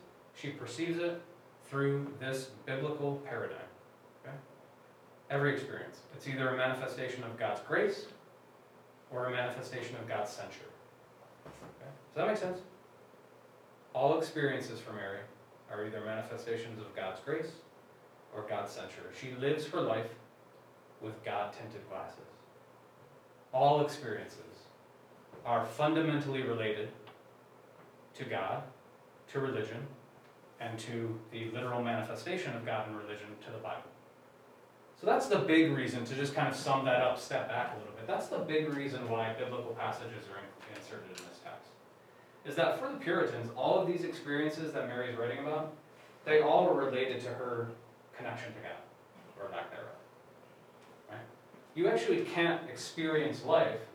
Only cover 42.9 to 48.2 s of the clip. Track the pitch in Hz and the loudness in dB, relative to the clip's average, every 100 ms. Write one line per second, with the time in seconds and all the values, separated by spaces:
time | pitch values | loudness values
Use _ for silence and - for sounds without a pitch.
42.9 | - 170 - - 113 113 127 - 185 175 | -2 2 2 2 0 -4 0 4 6 4
43.9 | 170 156 - 143 143 151 160 156 135 117 | 0 -2 -4 -2 0 0 0 -4 -2 -2
44.9 | 123 123 113 120 135 147 151 156 - - | -2 -2 -2 -2 -2 0 -2 -2 -8 -18
45.9 | - - - 151 151 151 180 180 - 135 | -20 -20 -6 6 8 10 8 8 6 4
46.9 | 127 131 120 120 127 123 117 117 - - | 2 2 0 -4 -4 -2 -2 -4 -8 -16
47.9 | - - - | -20 -18 -10